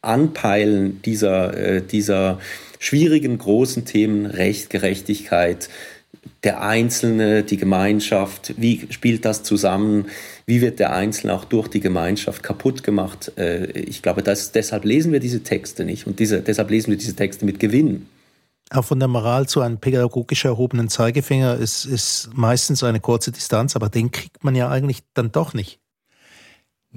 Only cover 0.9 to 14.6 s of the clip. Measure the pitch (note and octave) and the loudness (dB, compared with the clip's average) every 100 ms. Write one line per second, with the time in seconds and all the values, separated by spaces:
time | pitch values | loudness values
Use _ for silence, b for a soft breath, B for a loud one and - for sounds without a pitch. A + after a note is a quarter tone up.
0.9 | F#2+ - A2 G#2 F#2+ F#2 F#2 G2 F#2+ F#2 | -2 -4 0 2 2 0 -2 0 0 0
1.9 | G#2+ G#2 G2 F#2+ F#2 B B B B - | 0 2 2 2 0 B B B B 0
2.9 | C#3+ E3 D3+ C#3 A#2+ G2+ G#2+ C3 B2 A2+ | 4 6 4 2 -2 2 4 4 0 -2
3.9 | G#2+ G#2+ G#2 G#2 F#2 F#2+ G#2 - G2 F#2+ | 2 2 2 -2 0 0 0 -4 -2 -2
4.9 | F#2+ - G#2 - F2 F2 F#2 - B B | -2 -4 -6 0 2 2 0 -8 B B
5.9 | B B - - _ - - G#2 A2 A#2 | B B -20 -20 _ -2 -2 0 2 2
6.9 | A#2+ A#2+ A2+ G#2+ G#2+ G#2 G2 F#2+ F#2+ G2 | 0 0 2 4 4 2 0 2 4 4
7.9 | G#2 G#2 G2+ G2 - - - A#2 A2+ - | 2 2 0 0 -6 -12 -2 2 2 -2
8.9 | - A#2+ A2+ A2+ G#2+ - G#2 G2 F#2+ G#2+ | -2 0 2 0 -2 0 0 2 2 2
9.9 | G#2 G2+ B B B - A#2+ B2 - G2+ | 0 -2 B B B 0 2 2 2 0
10.9 | F#2 G2+ G#2 G#2 G2 - A#2 - G#2 F#2+ | 0 -2 -2 -2 -4 0 -2 0 -2 0
11.9 | F2 E2+ G2+ - - - G#2+ C3+ B2+ - | 0 0 -2 -4 -6 -8 -2 -2 -2 0
12.9 | G2+ F#2+ F#2+ - - F2 F2 F#2 - - | 0 0 -8 -14 -4 -2 -2 -4 -6 -8
13.9 | - - F#2 F#2+ G2+ - - | -4 -2 0 0 -2 0 -2